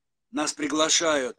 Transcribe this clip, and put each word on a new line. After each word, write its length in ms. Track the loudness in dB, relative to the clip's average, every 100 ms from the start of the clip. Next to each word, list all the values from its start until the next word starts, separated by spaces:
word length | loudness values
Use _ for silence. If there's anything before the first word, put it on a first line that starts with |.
| _ _ _
нас 220 | -6 -4
приглашают 840 | -4 -2 0 2 2 2 0 -2